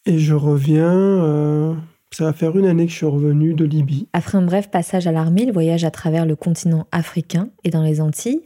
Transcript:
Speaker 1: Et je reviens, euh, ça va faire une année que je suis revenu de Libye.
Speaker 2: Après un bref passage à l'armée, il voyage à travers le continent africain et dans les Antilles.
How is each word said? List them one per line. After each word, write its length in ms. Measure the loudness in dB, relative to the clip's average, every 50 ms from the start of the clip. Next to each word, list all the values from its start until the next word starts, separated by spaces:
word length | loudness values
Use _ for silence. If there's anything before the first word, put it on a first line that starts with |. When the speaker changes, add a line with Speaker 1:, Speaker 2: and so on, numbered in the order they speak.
| _
Speaker 1:
Et 120 | 0 2 2
je 140 | 2 2
reviens, 640 | 2 2 2 2 2 2 2 2 2 4 4 4 2
euh, 800 | 4 2 2 2 2 2 2 0 0 0 0 0 0 0 -2 -4 -6 -10 -14 _ _ _ _
ça 140 | -8 -4 -2
va 80 | -2
faire 240 | -2 -2 -2 0 2
une 80 | 2 2
année 220 | 2 4 2 0
que 60 | 0
je 40 | -2
suis 80 | -2 -2
revenu 480 | 0 0 2 2 2 2 2 2 2
de 140 | 0 0 0
Libye. 420 | 0 0 0 0 0 -2 -4 -4 -4 -4
Speaker 2:
Après 240 | -4 -4 0 0 0
un 40 | 2
bref 240 | 2 0 -2 -2 -2
passage 360 | -4 -4 -2 -2 -4 -2 0
à 60 | 0
l'armée, 300 | 0 0 0 2 2 2
il 100 | 0 0
voyage 320 | 0 0 0 0 0 0 -2
à 60 | -2
travers 340 | -4 -4 -4 -2 -2 0 0
le 120 | 0 -2
continent 500 | -2 -2 -4 -4 -2 0 0 0 0 -2 -4
africain 600 | -4 -4 -4 -4 -6 -8 -6 -4 -4 -4 -4 -6 -10 _
et 60 | -4 -2
dans 140 | -2 0
les 180 | 0 0 0 0
Antilles. 400 | 0 -2 -4 -4 -4 -4 -4 -4 -6